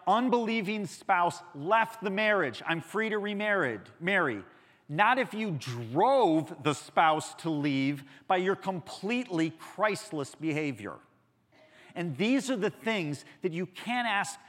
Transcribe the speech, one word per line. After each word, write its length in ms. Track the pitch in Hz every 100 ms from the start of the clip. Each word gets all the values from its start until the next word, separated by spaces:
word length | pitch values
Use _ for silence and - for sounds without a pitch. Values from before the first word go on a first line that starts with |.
| -
unbelieving 800 | 220 254 240 226 226 190 214 190
spouse 540 | - - 180 175 - -
left 480 | 143 160 226 220 -
the 100 | 196
marriage. 520 | 196 214 202 139 107
I'm 160 | - 165
free 280 | - 214 220
to 100 | 214
remarried, 640 | 208 202 214 196 135 107 - -
marry. 460 | 175 196 151 104 - - _ _ -
Not 300 | 151 214 262
if 160 | 214
you 160 | 214 214
drove 1120 | 147 127 120 113 139 240 269 196 160 151 165
the 120 | 151
spouse 600 | 135 - - 160 156 - -
to 80 | 165
leave 540 | 151 147 135 135 143 - - -
by 80 | 185
your 180 | 185
completely 960 | 190 196 180 - - 196 247 240 165 160 -
Christless 800 | - - 214 185 - 151 135 -
behavior. 580 | 156 151 151 110 101 64 - _ _ _ _ _ - - - 180
And 200 | 175 131
these 360 | 214 269 240
are 40 | 240
the 140 | 196
things 540 | - 226 214 151 139 - -
that 100 | 185
you 140 | 165 180
can't 400 | - 214 247 240
ask 320 | 202 185 -